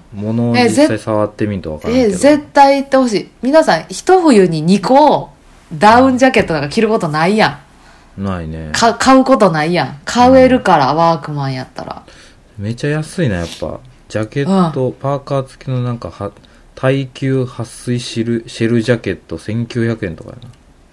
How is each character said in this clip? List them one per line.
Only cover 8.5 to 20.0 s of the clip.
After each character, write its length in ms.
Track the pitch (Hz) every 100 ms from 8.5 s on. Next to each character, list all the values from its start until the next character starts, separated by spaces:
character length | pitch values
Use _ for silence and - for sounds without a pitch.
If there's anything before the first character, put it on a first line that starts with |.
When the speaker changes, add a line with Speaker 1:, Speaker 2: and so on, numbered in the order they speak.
| 80 78
Speaker 2:
か-、 220 | - 233
買 240 | 220 247 262
う 60 |
こ 120 | 262 262
と 140 | 202
な 140 | 160
い 100 | 156
や 100 | 175
ん。 140 | 131 -
買 280 | - 240 247 262
え 60 | 254
る 120 | 254
か 180 | 208 160
ら、 140 | 131
Speaker 1:
う 20 |
ん。 20 | 151
Speaker 2:
ワ 180 | 170
ー 40 | 160
ク 140 | 147
マ 140 | 147 135
ン 60 |
や 100 | 131
っ 20 | -
た 100 | -
ら。 180 | - - - - - _ _ -
Speaker 1:
め 160 | 104
ち 120 | 120 147
ゃ 40 |
安 340 | 151 156 -
い 40 | 143
な、 80 | 90
や 80 |
っ 40 | 85 -
ぱ。 200 | 78 - - - _
ジ 100 | 104
ャ 80 | 107
ケ 180 | 139
ッ 280 | 139 190 170
ト、 140 | 143 127
Speaker 2:
う 20 |
ん。 20 |
Speaker 1:
パ 220 | 127 135 139
ー 80 |
カ 160 | - 139
ー 20 |
付 240 | 131 - -
き 40 |
の 120 | 127
な 100 | 123
ん 60 | 117
か、 120 | 90
は-、 220 | - 101 - _ _ _
耐 340 | - 131 139 131
久 360 | - 135 131
撥 200 | 123 - 113
水 340 | - - 120
シ 240 | 123 117
ル-、 200 | 117 117 -
シ 160 | -
ェ 60 | 113
ル 100 | 120
ジ 120 | 107
ャ 60 | 117
ケ 140 | 104
ッ 40 | 87
ト、 200 | - 82
千 300 | - 113 117
九 200 | 120 113
百 200 | 113